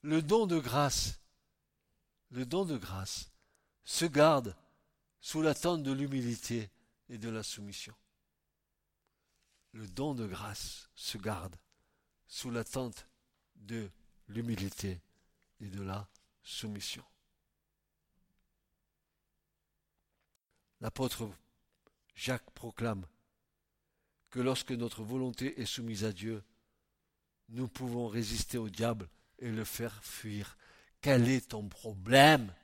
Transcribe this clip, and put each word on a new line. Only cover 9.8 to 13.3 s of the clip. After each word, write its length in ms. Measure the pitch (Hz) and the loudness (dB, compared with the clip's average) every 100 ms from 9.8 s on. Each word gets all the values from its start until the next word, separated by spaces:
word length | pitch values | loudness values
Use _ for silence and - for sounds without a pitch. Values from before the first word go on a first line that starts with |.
| 104 | -12
don 260 | 92 147 | -4 -2
de 140 | 131 107 | -2 -4
grâce 600 | 92 104 101 - - - - | -6 -8 -8 -10 -12 -16 -12
se 220 | - 107 | -8 -6
garde 380 | 101 98 87 - _ _ _ _ _ _ _ | -4 -6 -8 -14 _ _ _ _ _ _ _
sous 220 | - 127 | -10 -4
l'attente 580 | 117 110 135 123 104 - _ _ | -4 -4 -4 -6 -8 -20 _ _